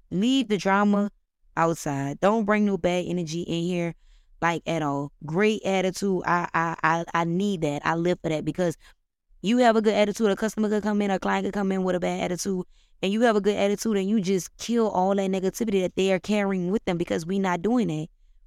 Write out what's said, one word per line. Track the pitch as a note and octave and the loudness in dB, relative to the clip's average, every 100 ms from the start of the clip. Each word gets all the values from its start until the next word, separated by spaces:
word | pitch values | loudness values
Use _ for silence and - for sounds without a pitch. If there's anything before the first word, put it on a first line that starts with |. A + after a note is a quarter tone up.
| _ | _
leave | E3+ A#3 C4+ A#3 | -2 2 2 2
the | G#3 | 0
drama | G3 G3 G#3 G3+ G3+ - _ _ _ - | 2 2 4 2 0 -6 _ _ _ 0
outside. | E3 E3 D#3 C#3 C#3 C#3+ | 0 0 -4 -4 -4 0
Don't | F#3+ A3+ G3+ | 2 2 2
bring | G#3+ G#3 | 2 2
no | F#3+ | 2
bad | F3 F3+ F3 | 0 0 -2
energy | F3 D#3+ E3 | -4 -4 -6
in | - E3+ | -4 -2
here, | E3+ F3+ E3+ - - - _ - | -2 -2 -4 -6 -18 -20 _ -4
like, | E3 E3 - | -2 -2 -2
at | E3 | -2
all. | D3 C#3+ C#3+ - D3+ | -2 -4 -6 -10 -6
Great | E3 G#3+ G#3+ | 0 2 2
attitude. | - F#3+ F#3 F#3 G3 F3+ - | 0 0 0 -2 -2 -2 0
I, | F3 F3 | -2 0
I, | E3 E3 E3 | -2 -2 0
I, | D#3 E3 E3 | 0 0 0
I | E3+ | -2
need | E3+ F3 G3+ F#3 | 0 0 0 0
that. | D#3 C#3+ D#3 | -2 -2 -2
I | E3 | 0
live | F3 F3+ | 0 0
for | D#3+ | -2
that | D#3 D3+ | -4 -4
because | D3+ F3 - - - _ _ _ - | -2 -2 -4 -12 -20 _ _ _ -6
you | F#3 B3 | 0 4
have | A#3+ A3 | 6 6
a | |
good | A3 | 4
attitude, | G3+ G#3 G3+ A3 | 2 2 2 0
a | G3 | 2
customer | G#3+ - G#3+ | -2 -2 0
could | G#3+ | 0
come | G#3+ G#3 | 0 0
in, | G3+ | 0
a | F#3+ | 0
client | G3+ G3 G3 | 0 -2 -2
could | |
come | G#3 G3 | -2 -2
in | F#3+ | 0
with | F#3 F3+ | 0 0
a | |
bad | F3+ F3+ F3+ | -2 -2 -4
attitude, | F3+ G3 F#3 - - _ _ | -4 -4 -4 -6 -14 _ _
and | F#3+ | -2
you | G#3+ | 2
have | A#3+ G#3 | 4 4
a | |
good | G3 G3 | 2 0
attitude, | G3+ G3+ A3+ G3+ | 0 0 0 0
and | F#3+ | 0
you | A3+ | 0
just | F3+ F#3+ - - | 2 -2 -2 -10
kill | - A#3 G#3+ | -2 0 0
all | F#3 F#3 G3 | 2 2 2
that | F#3+ | 0
negativity | F#3+ F#3 - A3 G3 | 0 -2 -2 -2 0
that | F3+ - | 0 0
they | F#3+ | 0
are | F#3 | 0
carrying | - G#3 G3 F#3+ F3 | 0 0 0 -2 -2
with | G#3+ - | -2 -2
them | F3 | -4
because | F3 G3 D#3+ | -2 -4 -2
we | G3 | -2
not | F#3+ F3+ | 0 0
doing | G3 B3 F#3 | 0 0 0
that. | D#3 D#3+ - _ - | -2 -6 -12 _ -20